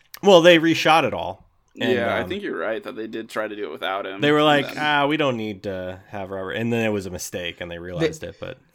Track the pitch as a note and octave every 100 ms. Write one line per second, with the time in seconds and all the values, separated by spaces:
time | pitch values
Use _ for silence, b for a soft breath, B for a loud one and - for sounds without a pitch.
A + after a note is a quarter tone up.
0 | b - F#3+ F3+ E3+ E3+ E3 D#3 D#3+ D#3+
1 | B2+ F2+ F2 F#2+ _ _ _ - B2 B2
2 | A#2 G#2 - G3 F3 G#2+ F2+ A2 G2+ G#2+
3 | A2 A2+ A2+ A2+ G#2+ G#2 F2+ - F2 G2
4 | G2 F#2+ D3 D3+ D3+ C#3+ - - D3+ D3
5 | C#3+ D#3 C#3+ A2+ G#2+ F#2+ G#2 F#2 F#2 F#2
6 | - G#2 F#2+ G2 F#2 G#2 A#2 A#2 A2 G#2+
7 | F#2 F2+ - F#2+ F2 - F2 E2+ F2 F2+
8 | D#3+ D#3 E2+ - F#2 - _